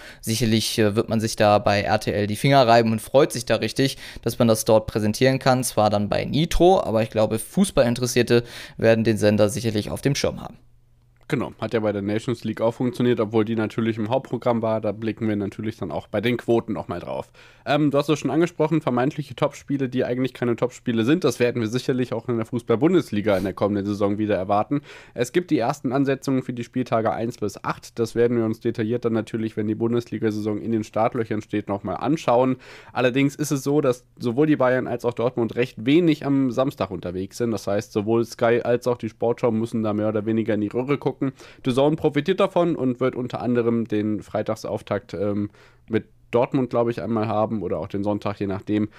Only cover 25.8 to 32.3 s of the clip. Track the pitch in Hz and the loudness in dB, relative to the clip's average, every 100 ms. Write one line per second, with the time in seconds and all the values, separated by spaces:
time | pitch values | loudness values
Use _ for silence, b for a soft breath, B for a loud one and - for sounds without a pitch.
25.8 | 131 135 139 135 - 131 127 123 117 127 | -2 0 0 0 -2 -2 -2 -8 -6 -6
26.8 | 123 117 110 69 117 - 104 - - - | -2 0 0 -2 -4 -4 -6 -6 -8 -8
27.8 | - - 113 117 120 120 113 110 117 117 | -8 -4 -2 2 2 2 0 -2 -4 -2
28.8 | 110 120 117 113 107 117 110 110 107 110 | -2 -2 0 -2 -2 -4 -6 -4 -4 -2
29.8 | 113 120 117 113 113 107 107 104 104 113 | 0 -2 -2 -4 -2 -2 -2 -4 -2 -4
30.8 | 104 107 120 123 110 107 - 104 - 101 | -2 0 0 0 -4 -6 -4 -6 -4 -6
31.8 | 98 90 120 160 - | -6 -4 -2 -2 2